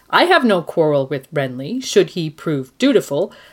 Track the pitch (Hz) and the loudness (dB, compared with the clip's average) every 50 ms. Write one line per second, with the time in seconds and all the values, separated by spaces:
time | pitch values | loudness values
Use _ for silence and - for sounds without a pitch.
0 | _ - - 202 302 349 370 320 262 226 196 175 151 - - 175 160 151 147 139 | _ -2 2 2 4 4 4 2 4 2 2 0 0 -4 -2 0 2 2 2 0
1 | 135 131 151 131 - _ 156 147 135 127 123 127 135 156 233 262 254 - - 208 | 0 -2 -4 -8 -8 _ -4 -4 -4 -4 -6 -8 -10 -8 -8 -8 -8 0 2 2
2 | 175 156 - 180 160 156 147 - - 170 151 135 131 - _ - 247 277 254 185 | 2 2 -2 -6 -6 -6 -8 -8 -6 -4 -4 -4 -6 -8 _ 0 0 2 2 2
3 | - - 143 147 190 - - - - - | 0 0 -4 -4 -4 -4 -8 -18 -20 -20